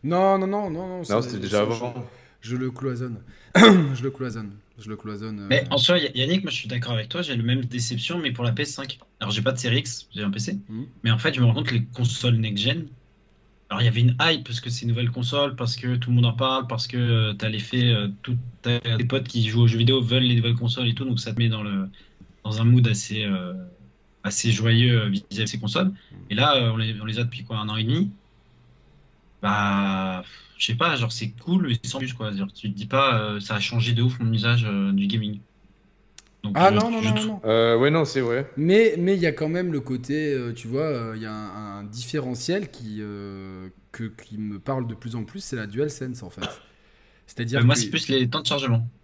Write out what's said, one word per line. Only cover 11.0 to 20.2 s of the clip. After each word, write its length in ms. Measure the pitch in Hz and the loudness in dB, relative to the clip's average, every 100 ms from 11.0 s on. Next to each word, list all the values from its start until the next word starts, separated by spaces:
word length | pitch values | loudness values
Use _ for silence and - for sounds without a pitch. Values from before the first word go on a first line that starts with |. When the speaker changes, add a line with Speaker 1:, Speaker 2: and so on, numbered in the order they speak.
Speaker 3:
Mais 80 | 117 | 0
en 60 | 117 | 2
fait, 180 | 160 | 2
je 60 | 131 | 4
me 60 | 120 | 4
rends 80 | |
compte 120 | 120 139 | 4 0
que 80 | |
les 100 | 120 | 0
consoles 520 | - - 120 - 127 117 | -2 -2 -2 0 2 2
next-gen, 500 | 110 101 104 165 156 - _ _ _ _ _ _ _ | 2 -2 -2 -2 -6 -14 _ _ _ _ _ _ _
alors, 100 | 98 | 2
il 60 | 117 | 2
y 20 | |
avait 140 | 117 | 4
une 120 | 120 123 | 4 4
hype 240 | 160 160 | 2 0
parce 160 | - 117 | -4 -10
que 80 | 123 | -6
c'est 140 | 120 | -6
une 60 | 120 | -2
nouvelle 220 | 117 120 | 0 0
console, 460 | 123 123 143 143 131 | -2 -2 0 -2 -2
parce 200 | 120 - | -4 -2
que 200 | 127 127 | -2 -2
tout 140 | 120 | 2
le 60 | 123 | 4
monde 100 | 120 | 4
en 80 | |
parle, 320 | 117 131 131 123 | 2 0 0 -2
parce 200 | 117 - | -4 -4
que, 120 | 123 | -2
euh, 340 | 120 117 110 | 2 2 2
t'as 160 | 101 110 | 0 -4
l'effet, 420 | 107 - 127 123 | -4 -4 2 4
euh, 180 | 110 104 98 | 4 0 -6
tout, 140 | - 123 - - | -4 -4 -4 -8
t'as 180 | 120 120 120 113 | -2 0 0 0
des 60 | |
potes 220 | 120 135 131 | 0 0 -2
qui 220 | 123 110 | 0 0
jouent 140 | 110 | 6
aux 40 | 120 | 6
jeux 120 | 113 | 6
vidéo 240 | 117 131 | 4 4
veulent 200 | 120 127 | 4 2